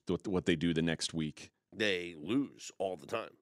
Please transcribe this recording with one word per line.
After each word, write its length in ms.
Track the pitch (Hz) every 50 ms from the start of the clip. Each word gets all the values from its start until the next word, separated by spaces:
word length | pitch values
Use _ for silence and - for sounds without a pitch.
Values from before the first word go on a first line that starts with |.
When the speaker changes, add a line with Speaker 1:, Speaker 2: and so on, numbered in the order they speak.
| -
Speaker 1:
th-, 220 | - 87 82 - -
what 180 | 90 90 71
they 100 | - 87
do 180 | 78 85 85 82
the 80 | 80
next 320 | 82 82 80 - - - -
week? 380 | 82 78 76 - - - - _ _ _ _ -
Speaker 2:
They 400 | 98 107 104 95 87 87 87 85 76
lose 520 | 76 90 120 143 135 85 - - - - - -
all 180 | 95 95 92
the 120 | 82 - -
time. 240 | 113 113 95 71 - -